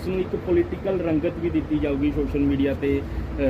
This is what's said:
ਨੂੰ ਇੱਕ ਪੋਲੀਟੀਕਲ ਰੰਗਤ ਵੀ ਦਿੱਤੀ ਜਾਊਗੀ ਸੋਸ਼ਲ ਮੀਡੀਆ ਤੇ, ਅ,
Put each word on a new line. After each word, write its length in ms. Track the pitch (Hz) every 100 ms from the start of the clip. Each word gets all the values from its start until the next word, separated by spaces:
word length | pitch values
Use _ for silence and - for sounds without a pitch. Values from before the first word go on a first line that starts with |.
| 170
ਨੂੰ 120 | 190
ਇੱਕ 160 | 185 180
ਪੋਲੀਟੀਕਲ 640 | 202 175 170 185 196 190
ਰੰਗਤ 320 | 165 156 170 170
ਵੀ 120 | 170
ਦਿੱਤੀ 300 | 160 - 151
ਜਾਊਗੀ 320 | 147 139 147
ਸੋਸ਼ਲ 280 | 147 139 147
ਮੀਡੀਆ 340 | 143 139 139
ਤੇ, 280 | 131 139 139
ਅ, 400 | 135 - - -